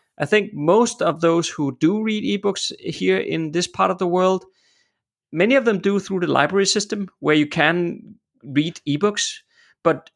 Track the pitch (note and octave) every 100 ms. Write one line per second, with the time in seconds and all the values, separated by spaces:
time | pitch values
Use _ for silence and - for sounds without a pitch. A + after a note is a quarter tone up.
0 | _ - - G#3+ D3+ D3 D3+ G#3 A#3 -
1 | E3+ D#3+ E3 E3 D#3 - C#3 - D#3+ G#3+
2 | A3 G#3+ G3+ G3+ G3+ - - - - -
3 | F#3 F#3+ - D#3+ D#3+ E3+ F3 - F#3+ F#3
4 | F3+ F3+ F#3 F#3 - _ _ _ _ _
5 | _ _ _ D#3 G#3 C4+ A#3 G3 G3 G3+
6 | F#3+ F#3+ E3 C3+ D3 G3 G3 G#3+ G3+ G#3
7 | F#3+ _ C#3+ D3+ D3+ D#3+ D#3 F3 E3+ -
8 | - - _ _ C#3+ C3+ D#3+ - D3 D3
9 | G#3 G#3 - - _ _ _ _ E3 C#3+
10 | -